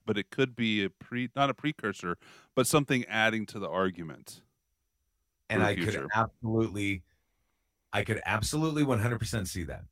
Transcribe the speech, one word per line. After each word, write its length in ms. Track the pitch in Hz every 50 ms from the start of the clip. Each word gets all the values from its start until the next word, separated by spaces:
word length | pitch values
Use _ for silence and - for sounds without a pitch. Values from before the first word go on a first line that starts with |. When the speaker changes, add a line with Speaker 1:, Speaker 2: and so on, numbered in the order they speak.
| _
Speaker 1:
but 100 | 110 104
it 140 | 101 - _
could 240 | - - 135 127 117
be 280 | - 117 113 107 104 98
a 60 | 90
pre-, 400 | - - - - 120 123 123 120 -
not 160 | 135 139 139
a 20 | 123
precursor, 640 | - - 151 - - - 104 98 - - 87 87 - - - - - - _ -
but 100 | 131 123
something 400 | - - 151 143 - 139 123 117
adding 400 | - 110 110 110 113 110 110 104
to 120 | - - 104
the 100 | 95 76
argument 720 | 82 92 95 95 92 - 82 78 65 - - - - - - _ _ _ _ _ _ _ _ _ _ _ _ _ _ _ _ _ _ _ _ -
Speaker 2:
And 120 | 113 95
Speaker 1:
for 40 | 101
the 40 | 104
Speaker 2:
I 40 | 101
could 80 | 92 87 110 98
Speaker 1:
future. 140 | 73 69 - 104
Speaker 2:
absolutely, 880 | 110 113 110 - _ - 110 113 113 113 110 98 104 101 98 98 90 - _ _ _ _ _ _ _ _ _ _ _ _ _ _ _ _ _ -
I 100 | 104 104
could 180 | - 107 - -
absolutely 560 | 90 104 110 107 - 151 151 160 160 151 151
one 200 | 147 135 123 107
hundred 180 | 101 120 120 113
percent 280 | 110 - - 110 92
see 140 | - - 95 80
that. 180 | 80 60 - - -